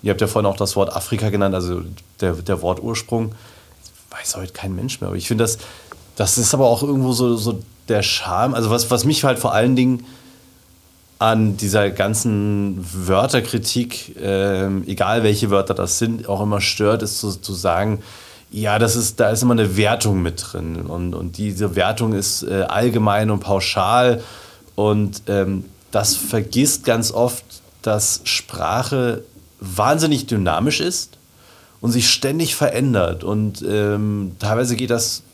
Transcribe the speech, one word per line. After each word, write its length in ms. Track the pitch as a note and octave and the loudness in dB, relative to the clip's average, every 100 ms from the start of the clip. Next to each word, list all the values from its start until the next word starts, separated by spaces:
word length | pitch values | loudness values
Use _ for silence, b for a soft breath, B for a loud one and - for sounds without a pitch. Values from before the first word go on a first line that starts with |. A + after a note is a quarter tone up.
ihr 80 | G#2 | 0
habt 100 | G2+ | 0
ja 60 | G#2 | 2
vorhin 180 | A2+ G#2 | 2 2
auch 100 | G2 | 0
das 180 | G2+ - | -2 0
Wort 200 | G2 - | 0 -2
Afrika 340 | - A2 A2 | -4 -2 0
genannt, 240 | G2+ G2 F#2 | 2 0 0
also 260 | F2 F2+ E2+ F2+ - - | -2 -6 -8 -14 -20 -4
der, 120 | F#2+ | -2
der 280 | E2 E2+ F2+ | -2 -2 -2
Wortursprung, 720 | F2 F#2 A2 A2 - A#2 G#2+ A2 B B B B B - _ | -2 -2 -4 -6 -4 -4 -4 -8 B B B B B -20 _
weiß 240 | - - - | -12 -10 -8
heute 180 | F#2 | -10
kein 220 | - G2 F#2+ | -10 -8 -6
Mensch 260 | B2+ - | -8 -6
mehr. 60 | F#2+ | -6
Aber 100 | F#2 | -6
ich 100 | F2+ | -4
finde, 160 | A2 A2+ | 0 0
das, 120 | G#2+ B B B B - - | -2 B B B B -20 -4
das 220 | G#2 - | 0 2
ist 160 | G#2+ | 2
aber 140 | C#3 B2+ | 4 4
auch 160 | A#2 | 4
irgendwo 280 | C#3+ C3+ B2+ | 2 2 2
so, 220 | A#2+ B2 A2+ | 2 2 2
so 220 | A2+ G2+ - - - | 0 -4 -10 -20 -2
der 140 | G#2+ | 0
Charme. 500 | G2 - F#2 F2+ B2+ | 0 -2 -2 0 0
Also 160 | A#2 A2+ | 2 2
was, 220 | A#2 A2+ | 2 2
was 120 | B2 | 2
mich 200 | C3+ D3+ | 2 2
halt 160 | C#3 B2 | 2 2
vor 120 | A#2+ | 2
allen 220 | G#2 A#2+ B2+ | 2 4 4
Dingen 300 | B2+ B2 B B B B B B B - _ _ _ _ | 4 2 B B B B B B B -20 _ _ _ _
an 400 | A2 A2 A2 F#2 | 2 4 2 2
dieser 320 | G#2 G#2 G2+ | 2 4 2
ganzen 960 | G2+ G2+ G#2+ A#2+ G#2 G#2 G2+ G2+ F#2+ F2 | 2 0 2 0 0 0 0 -2 -4 -8
Wörterkritik, 1200 | F#2 F#2 G#2+ B2+ C3 - A#2 A2+ - A#2+ - - - | -6 2 2 4 0 0 -4 -2 -2 -4 -8 -12 -8
ähm, 600 | G2 G2 G2 F#2+ G2 G2 F#2 | -2 0 2 0 0 -2 -4
egal 380 | G2 F#2+ A2+ | -2 0 2
welche 260 | A2 G#2 A2 | 2 2 2
Wörter 240 | G2 G2 | 2 2
das 240 | G2 F#2 - | -2 -2 -2
sind, 320 | A2+ A2+ A2 | -2 -4 -4
auch 120 | G2 | -2
immer 200 | G#2 G2+ | 0 0
stört, 400 | - - G#2 G#2+ | -2 0 2 2
ist 180 | G#2 - | -2 -4
zu, 120 | G#2 | -6
zu 220 | F#2+ - F#2 | -6 -8 -4
sagen, 480 | F2+ F2 G#2+ G#2+ B B B B B G#2+ | 0 0 0 -2 B B B B B -4
ja, 220 | G#2+ G#2+ | 0 2
das 180 | A2+ A#2 | 2 2
ist, 240 | G#2 - | -2 0
da 120 | G#2+ | 2
ist 100 | A2 | 4
immer 120 | B2 | 4
eine 240 | A#2 G2+ F#2+ | 4 2 4
Wertung 440 | G#2 G#2 A2 F#2+ | 2 2 2 2
mit 220 | E2+ E2+ - | 0 -4 -10
drin 240 | F2 E2 E2 F2 | -8 -6 -6 -6
und, 300 | E2+ F2+ E2+ | -6 -6 -6
und 240 | F2 F2+ | -8 -4
diese 360 | G#2 F#2 G#2 F#2+ | -6 -2 -2 0
Wertung 380 | F#2 A2 A2+ | 0 0 0
ist, 300 | G2+ G2 - | 0 -2 -4
äh, 180 | - G2 F#2 | -2 -2 0
allgemein 640 | G#2 A#2+ A2+ G#2+ G2+ G#2+ | 2 2 2 2 2 2
und 80 | G2+ | 0
pauschal 840 | - G2 - - F#2 B2 B2 A#2 B B B B - - | 0 -2 0 0 2 4 4 2 B B B B -12 0
und, 480 | G#2+ G#2 G2+ G2 - | 2 2 0 -6 -2
ähm, 400 | G2+ F#2+ F#2+ - - - | 0 0 -4 -8 -18 -4
das 260 | G#2+ G2+ - | -2 0 -2
vergisst 680 | - A2+ G2+ B2 A#2 - - | -2 -4 0 0 2 0 0
ganz 260 | A2+ A#2+ | 0 0
oft, 320 | - A#2+ B2 - - - _ | 0 0 -2 -14 -20 -20 _
dass 400 | - G#2+ - - - | -2 0 0 -4 -4
Sprache 1000 | - - - D#2+ A2+ B2+ C#3 B2 A#2 - - - _ | -6 -6 -6 -2 -2 -2 0 0 -2 -10 -20 -20 _
wahnsinnig 680 | F#2+ F#2 A2 D#3+ D#3 C#3 C3+ | -8 0 2 4 2 0 0
dynamisch 540 | A2 F2+ D#2+ B2+ - | 0 2 2 0 0
ist 360 | E3+ F#3 - - B B B B B B | -2 -4 -8 -14 B B B B B B
und 100 | A#2 | 0
sich 200 | A#2+ A2 | 2 2
ständig 420 | - C3+ D#3 E3 - | 2 0 0 -2 2
verändert 680 | D3 A2 C3+ G#2+ E2+ F2 | 0 2 2 4 2 -2
und, 400 | F2 G#2+ G#2+ G2 - | -2 0 -2 -2 -2
ähm, 680 | G#2 G#2 G#2 G#2+ G#2 G2 F2 | 0 2 0 0 -2 -4 -6
teilweise 380 | G#2 A2+ B2 A#2 | -2 0 0 -2
geht 160 | B2 | 0
das 320 | A#2+ A#2 - - | 0 -2 -6 -12